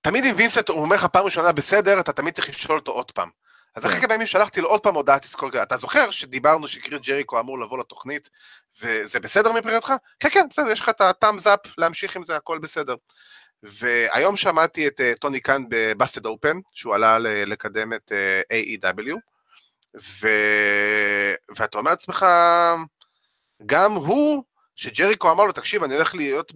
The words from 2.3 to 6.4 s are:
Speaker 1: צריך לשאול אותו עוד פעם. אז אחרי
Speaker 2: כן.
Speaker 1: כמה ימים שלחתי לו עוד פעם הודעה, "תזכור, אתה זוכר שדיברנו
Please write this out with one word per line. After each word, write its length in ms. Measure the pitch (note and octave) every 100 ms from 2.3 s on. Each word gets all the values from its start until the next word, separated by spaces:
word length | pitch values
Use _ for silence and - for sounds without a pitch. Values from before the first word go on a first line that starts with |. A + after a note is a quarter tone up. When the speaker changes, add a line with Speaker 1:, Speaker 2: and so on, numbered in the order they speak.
| -
Speaker 1:
צריך 140 | -
לשאול 280 | - - D#3
אותו 140 | -
עוד 200 | A#2 B2
פעם. 180 | - F2 _ _ _ _ -
אז 100 | -
אחרי 100 | -
Speaker 2:
כן. 60 |
Speaker 1:
כמה 120 | B3
ימים 140 | A3 A3
שלחתי 340 | F#3+ G#3 G3
לו 80 | E3
עוד 140 | G#3
פעם 120 | G#3 D#3+
הודעה, 240 | C#3 C3+
"תזכור, 300 | - - C3+ B2
אתה 140 | A2 B2+
זוכר 340 | B2+ D4 A#3+
שדיברנו 560 | F#3 C#3 B2+